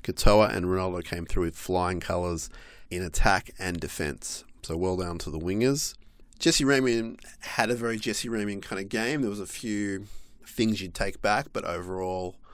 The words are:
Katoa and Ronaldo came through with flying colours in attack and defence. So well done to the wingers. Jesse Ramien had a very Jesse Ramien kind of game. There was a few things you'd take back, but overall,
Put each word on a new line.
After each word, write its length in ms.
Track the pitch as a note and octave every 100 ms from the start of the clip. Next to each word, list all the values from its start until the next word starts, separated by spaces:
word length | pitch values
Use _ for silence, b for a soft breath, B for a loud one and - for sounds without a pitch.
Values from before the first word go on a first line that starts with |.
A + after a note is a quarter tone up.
Katoa 520 | - - - G#2 G#2+
and 120 | G#2 F2+
Ronaldo 380 | F#2 F#2 F2+
came 220 | F2 F2 E2
through 180 | -
with 120 | E2+ -
flying 440 | - F2+ F2+ F2+
colours 480 | - F2 F2+ E2 - B B B B
in 120 | F2
attack 480 | F2+ - A2+ F#2+ - -
and 200 | F#2+ F2
defence. 640 | D2 - D2+ C2 - - - -
So 140 | - D#2+
well 200 | F#2 F#2
done 220 | F#2 E2+
to 120 | -
the 80 | D#2
wingers. 560 | E2+ G2+ B2+ C#3+ - - - - - -
Jesse 260 | E3+ D#3
Ramien 560 | C#3 C3+ B2+ A#2 A2+ - - -
had 300 | - - A2
a 40 |
very 240 | A#2+ A#2 A2+
Jesse 300 | A2+ G#2 A#2+
Ramien 340 | A2+ G#2 G2+
kind 180 | - G2
of 80 | G2
game. 320 | A2+ A#2 D3+
There 100 | A#2+
was 80 | G2+
a 80 | F#2+
few 600 | - A#2 G#2 G2+ G2 G2+ b b b
things 360 | - - A2+ G#2
you'd 140 | F#2+
take 280 | - G2+ -
back, 300 | C3 D3 C#3+
but 120 | -
overall, 720 | F#2+ F2 F2+ F#2 F#2 F#2 F#2 - B